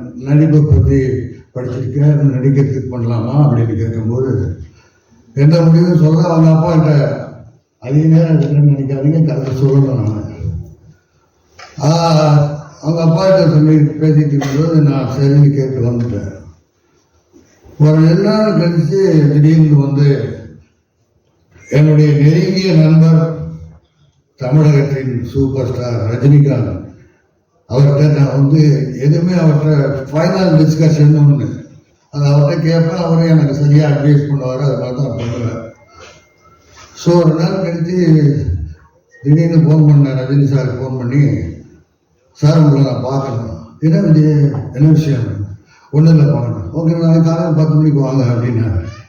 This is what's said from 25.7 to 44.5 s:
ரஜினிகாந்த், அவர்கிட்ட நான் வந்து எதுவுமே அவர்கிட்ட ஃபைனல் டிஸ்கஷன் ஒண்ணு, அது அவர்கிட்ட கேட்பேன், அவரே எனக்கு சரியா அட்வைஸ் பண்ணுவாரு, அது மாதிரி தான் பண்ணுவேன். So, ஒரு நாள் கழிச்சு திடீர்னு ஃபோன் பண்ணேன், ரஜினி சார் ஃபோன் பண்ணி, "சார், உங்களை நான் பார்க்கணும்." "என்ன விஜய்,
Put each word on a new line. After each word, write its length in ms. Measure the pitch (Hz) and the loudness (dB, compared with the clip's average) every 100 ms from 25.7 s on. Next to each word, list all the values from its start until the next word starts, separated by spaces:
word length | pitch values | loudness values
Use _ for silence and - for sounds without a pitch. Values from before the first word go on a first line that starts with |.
| 120 120 110 104 | -6 -6 -6 -4
ரஜினிகாந்த், 680 | 120 143 147 - 120 98 90 - - _ _ _ _ _ _ - | 0 4 4 4 0 -4 -8 -14 -20 _ _ _ _ _ _ -6
அவர்கிட்ட 360 | 135 143 143 151 | 0 2 2 2
நான் 280 | 139 139 139 | 2 0 0
வந்து 240 | 139 156 147 - - - | 2 2 2 0 -4 -2
எதுவுமே 320 | 147 170 180 | 0 0 0
அவர்கிட்ட 440 | 175 156 143 151 147 - 127 - | 0 2 0 0 0 0 -4 -6
ஃபைனல் 460 | 151 185 190 180 156 | -4 -2 0 0 2
டிஸ்கஷன் 600 | 151 - 156 139 147 151 | 2 2 0 4 4 4
ஒண்ணு, 300 | 143 127 101 - - - _ _ _ | 4 2 -2 -10 -16 -20 _ _ _
அது 120 | 143 | -4
அவர்கிட்ட 360 | 143 143 143 160 | 0 2 2 0
கேட்பேன், 440 | 160 165 165 175 | -2 0 -2 -4
அவரே 240 | 165 165 165 | -2 0 2
எனக்கு 260 | 156 143 | 2 2
சரியா 340 | 151 143 147 147 | 0 0 2 2
அட்வைஸ் 400 | 135 143 139 - | 0 2 0 0
பண்ணுவாரு, 340 | 139 127 131 | -4 -4 -4
அது 160 | 139 120 | -4 -4
மாதிரி 180 | 123 127 | -6 -6
தான் 200 | 123 120 | -8 -6
பண்ணுவேன். 400 | 120 123 117 117 - - _ - - - _ _ _ _ _ - - | -8 -6 -8 -8 -14 -20 _ -20 -20 -20 _ _ _ _ _ -20 -20
So, 160 | - 165 | -6 0
ஒரு 200 | 170 160 | 2 2
நாள் 280 | 160 185 190 | 0 -2 -4
கழிச்சு 360 | 165 165 170 185 160 156 139 - - 85 - - _ _ _ - | -6 -6 -4 -2 2 2 2 0 -4 -6 -8 -14 _ _ _ -10
திடீர்னு 360 | 135 156 165 165 | 0 2 2 2
ஃபோன் 260 | 143 156 | 2 4
பண்ணேன், 340 | 147 143 131 127 | 4 4 2 -2
ரஜினி 280 | 127 143 131 | -2 0 0
சார் 240 | 135 120 | -2 -4
ஃபோன் 220 | - 131 127 | -6 -8 -8
பண்ணி, 240 | 120 139 135 98 85 - - - _ _ _ _ _ - | -4 0 0 -2 -8 -12 -20 -20 _ _ _ _ _ -2
"சார், 200 | 147 165 | 2 4
உங்களை 220 | 147 135 | 4 2
நான் 200 | 131 117 | 0 -2
பார்க்கணும்." 500 | 127 139 - 113 113 - - - | -6 -6 -6 -8 -8 -12 -18 -6
"என்ன 200 | 156 196 | 0 0
விஜய், 500 | 170 156 151 147 143 | 2 2 2 2 0